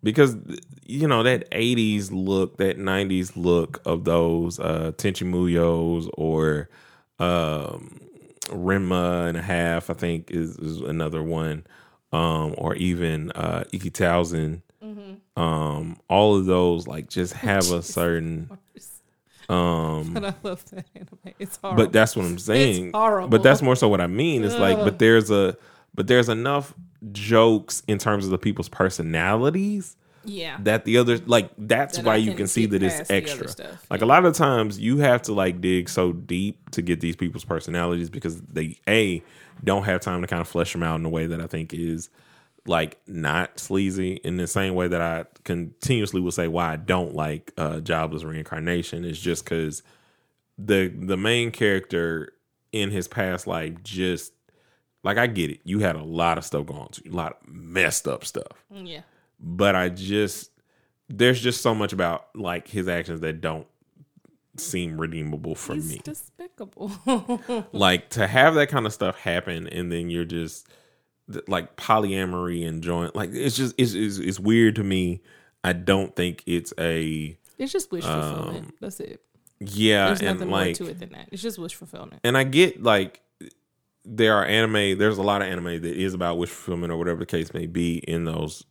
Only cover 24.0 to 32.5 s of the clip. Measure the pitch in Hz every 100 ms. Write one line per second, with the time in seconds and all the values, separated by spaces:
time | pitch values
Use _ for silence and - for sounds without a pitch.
24 | 87 95 165 139 104 101 98 95 104 92
25 | 110 113 104 101 95 90 - _ _ -
26 | 98 123 117 113 123 143 139 - - _
27 | 110 101 104 113 113 110 - - - 101
28 | 110 104 98 92 113 - - - 95 -
29 | 80 82 90 110 135 180 202 208 - -
30 | _ _ 220 202 160 135 101 110 110 117
31 | 120 117 87 120 92 - 107 117 139 -
32 | 117 110 110 90 98